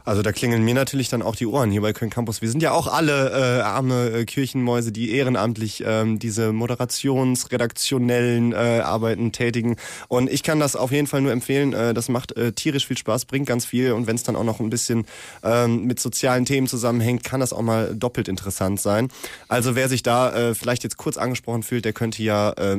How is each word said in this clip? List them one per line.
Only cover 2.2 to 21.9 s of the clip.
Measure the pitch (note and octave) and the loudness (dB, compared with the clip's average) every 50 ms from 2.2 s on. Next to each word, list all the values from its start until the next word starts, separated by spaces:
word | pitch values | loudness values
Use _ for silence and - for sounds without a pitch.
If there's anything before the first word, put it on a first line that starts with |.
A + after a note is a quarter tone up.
| A#2+ A#2+ G#2+ - | -2 -2 -4 -4
Wir | A2+ A2+ | -4 -2
sind | A#2 D#3 | 0 0
ja | D#3+ D3 | 2 2
auch | - E3+ C#3+ | 2 2 0
alle, | C3 - D3+ E3 D3 C#3+ C#3 C3+ C3 | 2 0 2 2 4 4 4 2 2
äh, | G#2+ C3+ C3 B2 B2 B2+ | 2 2 2 4 2 2
arme, | G#2 G#2 G2 C3 C3 B2+ B2+ B2 B2 A#2 | 2 2 0 0 2 2 2 2 2 0
äh, | A2 A#2 A#2 | 0 0 -2
Kirchenmäuse, | G#2+ - C#3+ C3+ A#2+ - C3+ B2 A#2+ A#2+ A#2+ A#2 A#2 | -2 -2 -2 -2 -2 0 0 0 2 2 0 0 -2
die | G#2 A2 A#2+ G#2+ | -2 -4 -4 -2
ehrenamtlich, | G#2+ C#3 C3+ B2+ B2 G#2 G2+ A#2 A2+ A2 A2 G#2 - - - | 0 0 2 2 2 2 2 0 -2 -2 -4 -6 -6 -4 -2
ähm, | G#2+ A2 A2 A2 A2 A2 G#2 | 0 2 2 2 2 0 0
diese | A#2 A2+ G2+ A2+ A2+ A2 | -2 -4 -2 0 0 0
moderations-, | A2 A2 A#2 A#2+ B2 - B2 A#2 - - - C#3 C3+ C3 C3 C3 B2+ A#2+ - - | 0 0 -2 -2 -2 -2 -4 -4 -4 -2 -2 0 2 2 2 2 2 0 -2 -2
redaktionellen, | B2 A#2+ A#2+ A2+ - - - - C#3 C3 B2 B2 B2 A#2+ A#2+ A#2+ A#2+ A#2 A#2 A#2+ | 0 0 0 0 -2 -4 -4 -2 0 0 2 2 2 2 2 2 2 2 2 2
äh, | A2+ G#2 A#2 A#2 A#2 A#2 - | 2 2 2 2 2 2 2
Arbeiten | D2+ G2 A2+ A2 A2+ A2 F2+ A#2 A2+ | 2 0 0 0 0 0 0 -2 -2
tätigen. | - - A#2+ A#2+ A2+ A#2+ A2+ A#2+ A#2 - - - - - - | -2 0 -2 0 0 0 0 0 -2 -2 -6 -14 -14 -12 -6
Und | - B2 B2 B2+ C3 | -2 0 2 2 2
ich | B2 - - | 0 -2 0
kann | - D#3 D#3 | 0 2 2
das | D3 C3+ - | 2 0 0
auf | - A#2+ A#2 | 0 -2 0
jeden | C#3 D3 D3 C3+ | 2 0 0 0
Fall | - C#3 | 0 0
nur | C3+ C#3 | 2 2
empfehlen. | A#2 B2 - - C3+ C#3 C#3+ C#3 | 0 0 0 0 2 2 2 2
Äh, | - G#2 A2+ A#2+ A2+ | 2 0 0 0 0
das | A#2+ A#2 - | 0 -2 -2
macht, | B2 B2 - - - | -2 -2 -2 -6 -4
äh, | A2+ A#2 A#2+ | -2 -2 -2
tierisch | G#2 - - D#3 C#3 C#3 - | -2 -2 -2 -2 0 -2 -2
viel | - C3 | -2 -4
Spaß, | - - - A2 B2 - | -4 -2 -2 -2 -2 -2
bringt | - B2+ C#3 C#3+ B2+ | -4 -4 -4 0 0
ganz | A#2+ A#2+ A#2 | -2 -2 -2
viel. | - - A#2+ B2+ C3 | -2 0 0 2 2
Und | A#2 G#2+ B2 | 2 0 0
wenn's | A2+ A2+ A#2 | 0 -2 -2
dann | - - A2 | -2 -2 -2
auch | - G#2+ | 0 0
noch | A#2 G#2+ - | -2 -2 -2
ein | A2 A2 | -2 -2
bisschen, | A#2+ A#2 - - A#2 A#2 A2 - - - - - - - | -2 -2 -2 0 0 0 -2 -4 -8 -18 -18 -18 -14 -6
ähm, | - A2 A#2 A#2+ A#2+ A#2 A#2 A#2 A2+ | -2 2 2 4 4 2 2 2 0
mit | B2 A#2 - | -2 -2 -2
sozialen | - B2+ - - - C3 B2+ B2+ B2 | -4 -4 -4 0 2 2 2 2 2
Themen | A#2 C#3 C3 C3 B2 | 2 2 0 0 0
zusammenhängt, | - A#2+ A2+ A#2+ A#2 A#2+ A2 A#2+ B2 A#2+ - | -2 0 0 0 2 2 2 2 0 0 -2
kann | - C3 C3+ | -4 -2 -2
das | C3 A#2+ | -2 -2
auch | - - | -2 -2
mal | A2+ A2+ A2+ A2+ A2+ - - | 0 0 2 2 0 0 -2
doppelt | A2 - - - - G#2 - | -2 -4 -4 -2 -2 -4 -4
interessant | F#2+ - - G2 - - G2 F#2+ G2+ G2 | -4 -6 -6 -6 -4 -2 -2 -2 -2 0
sein. | - G#2 G2+ A2 B2 B2+ - - - - - - - - | 0 2 2 2 2 0 -4 -10 -14 -14 -16 -12 -6 -2
Also | A2+ B2 A#2 C3 A#2 | 0 0 2 2 2
wer | C3 C3 B2+ | 2 0 0
sich | C3 A#2 - | 0 0 2
da, | B2 A#2 B2 B2+ B2+ | 2 4 4 4 2
äh, | - A#2 A#2+ A#2 A2+ | 2 2 0 0 0
vielleicht | - - A#2+ B2 A#2 - | -2 -2 -2 -2 -2 -4
jetzt | A2+ - | -8 -8
kurz | - - D#3+ - | -6 -6 -6 -2
angesprochen | - G2+ B2 B2 - - A#2 A#2 A#2 A2 | -2 -2 -2 -2 -4 -4 -4 -4 -4 -4
fühlt, | - B2+ A#2+ G#2+ | -2 -4 -2 -2
der | A2+ | -2